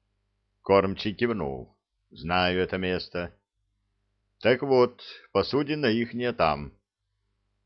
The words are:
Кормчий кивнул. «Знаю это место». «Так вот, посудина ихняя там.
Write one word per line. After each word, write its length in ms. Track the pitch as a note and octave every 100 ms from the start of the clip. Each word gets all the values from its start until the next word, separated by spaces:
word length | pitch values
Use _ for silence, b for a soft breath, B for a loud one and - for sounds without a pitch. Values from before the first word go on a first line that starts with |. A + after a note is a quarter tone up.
| _ _ _ _ _ _
Кормчий 520 | - G2 G2 F#2+ G#2+
кивнул. 600 | F#2 A#2+ G#2+ C#2+ C2 B1 _ _ _ _
«Знаю 500 | - D#2+ F2+ F2+ F2+
это 160 | F2 F#2+
место». 580 | F#2 F2+ - F2 F2 - _ _ _ _ _ _ _ _ _ _
«Так 200 | G#2+ B2+
вот, 420 | C#3+ C3 B2 - - - -
посудина 540 | G2 F#2 C3+ C#3+ D3+ C3+
ихняя 480 | A2+ A#2+ A#2 B2
там. 400 | A#2+ D#2+ D2 C#2 - _ _ _ _ _ _ _ _